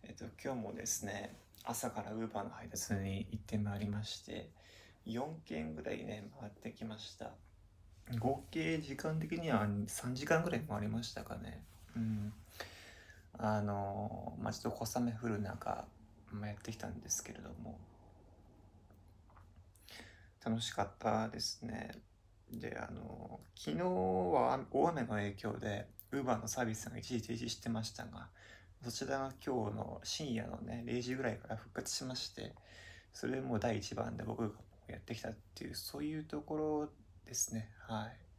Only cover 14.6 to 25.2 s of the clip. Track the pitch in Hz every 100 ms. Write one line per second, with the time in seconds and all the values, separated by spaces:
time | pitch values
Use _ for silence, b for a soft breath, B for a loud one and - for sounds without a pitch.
14.6 | 117 - 113 123 120 113 117 104 98 90
15.6 | - - - - - - - 104 107 104
16.6 | - 110 - - - - - - - -
17.6 | - - - - - - - - - -
18.6 | - - - - - - - - - -
19.6 | - - B B B B B - - 113
20.6 | 113 - 101 - 113 110 110 - - -
21.6 | 117 110 - - - - - - - 117
22.6 | - - - - - - - - - -
23.6 | - 156 180 180 185 175 180 147 123 131
24.6 | - 135 151 160 120 107